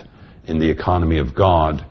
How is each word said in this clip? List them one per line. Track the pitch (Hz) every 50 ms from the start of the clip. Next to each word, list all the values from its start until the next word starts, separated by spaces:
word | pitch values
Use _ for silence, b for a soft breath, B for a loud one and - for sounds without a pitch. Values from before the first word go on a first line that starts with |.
| - B B B B B B B B
in | - 80 80
the | 80 80
economy | 76 - - - 90 87 85 80 82 78
of | 69 62 64
God, | - 98 95 90 82 78 78 76 67 - -